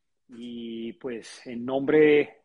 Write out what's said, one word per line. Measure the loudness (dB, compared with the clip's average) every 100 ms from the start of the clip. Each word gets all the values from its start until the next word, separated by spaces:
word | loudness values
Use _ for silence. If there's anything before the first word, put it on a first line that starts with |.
| _ _ _
y, | -18 -16 -14 -12 -10 -12
pues, | -12 -12 -12 -14 -20 -14
en | -10
nombre | -6 -4 2 4 6 6 2 -6